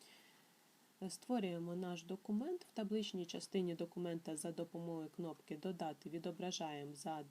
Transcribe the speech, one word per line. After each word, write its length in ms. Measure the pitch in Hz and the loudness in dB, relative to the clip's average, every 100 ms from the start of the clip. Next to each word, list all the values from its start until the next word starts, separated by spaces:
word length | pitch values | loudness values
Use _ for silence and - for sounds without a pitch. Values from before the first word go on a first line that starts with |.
| - - - - - - - - - - 190 | -20 -20 -20 -20 -20 -20 -20 -20 -20 -6 -4
Створюємо 680 | - - 247 190 175 170 175 | -4 2 4 4 2 0 0
наш 280 | 180 175 | 0 -2
документ. 640 | 170 190 - 208 294 359 - | -2 -4 2 2 4 0 -2
В 60 | |
табличній 540 | - 202 214 208 185 170 | -2 2 2 2 0 -2
частині 500 | 175 - 196 180 165 | -4 2 4 4 4
документа 600 | 170 - 175 165 165 156 | 0 0 0 0 0 -2
за 160 | 175 | 0
допомогою 580 | 170 165 170 170 165 156 | 0 -2 -2 -2 -2 -2
кнопки 480 | - 170 151 - 151 | -2 -4 -4 -6 -2
«Додати» 520 | 185 175 160 151 156 | -2 0 -2 -2 -4
відображаємо 840 | 165 180 170 180 - 160 147 143 | -4 -2 -2 -2 0 0 -2 -4
за 300 | 147 170 156 143 | -4 -2 -2 -2